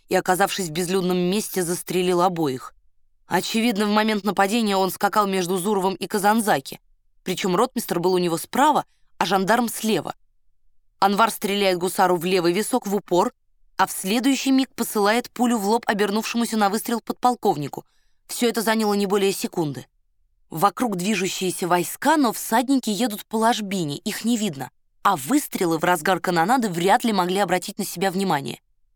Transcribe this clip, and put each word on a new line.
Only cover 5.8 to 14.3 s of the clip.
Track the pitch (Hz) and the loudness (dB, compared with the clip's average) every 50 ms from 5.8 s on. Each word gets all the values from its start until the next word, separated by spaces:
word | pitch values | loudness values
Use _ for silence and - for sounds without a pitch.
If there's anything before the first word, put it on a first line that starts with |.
| 180 196 190 | 0 -2 -2
и | - 196 | -4 -6
Казанзаки, | 175 - 208 180 208 214 233 208 214 170 139 - - - - _ _ _ _ _ _ _ _ - | -4 -2 0 2 2 2 2 2 0 0 0 -2 -6 -14 -16 _ _ _ _ _ _ _ _ -8
причем | - 180 - - 190 175 | -6 -6 -2 0 0 2
ротмистр | 170 240 254 - 240 - - 185 175 | 2 2 0 0 -4 -4 -4 -2 0
был | 170 185 | 0 2
у | 185 180 | 2 2
него | 180 175 165 160 | 0 0 -2 -4
справа, | - - - 247 277 311 277 185 - _ _ _ _ _ _ - | -6 -4 0 2 2 4 2 2 -2 _ _ _ _ _ _ -4
а | - | -2
жандарм | 165 196 190 190 180 220 247 240 220 | 2 2 2 2 4 2 2 2 -2
слева. | - - - 220 214 160 - - - _ _ _ _ _ _ _ _ _ _ _ _ _ _ _ _ - | -4 -4 -2 -2 0 -2 -2 -4 -10 _ _ _ _ _ _ _ _ _ _ _ _ _ _ _ _ 0
Анвар | 190 202 202 185 226 214 | 0 2 4 2 2 2
стреляет | - - - 190 196 202 196 190 185 175 | 0 -2 -4 -4 -2 0 0 0 0 0
гусару | 170 185 - - 190 180 180 | -2 -2 0 2 2 4 2
в | 170 151 | 2 0
левый | 185 190 185 165 170 | 0 0 2 2 2
висок | 175 208 208 - 254 240 - | 2 0 -2 -2 -2 -2 -2
в | 202 190 | -2 -4
упор, | 202 - - 180 175 202 247 - _ _ _ _ _ _ _ _ - | -4 -2 0 2 2 2 0 -2 _ _ _ _ _ _ _ _ -2
а | 190 | -2
в | - | -2
следующий | - - - 185 214 254 220 277 | -2 -4 -4 -2 0 2 2 2